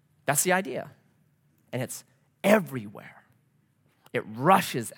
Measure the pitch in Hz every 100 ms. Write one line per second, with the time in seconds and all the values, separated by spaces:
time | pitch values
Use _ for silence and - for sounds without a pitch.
0 | _ _ - 151 180 185 208 247 - -
1 | _ _ _ _ _ _ _ 120 123 -
2 | - _ _ _ - 214 147 131 104 -
3 | - - _ _ _ _ _ _ _ _
4 | - 123 - 110 147 196 - 131 110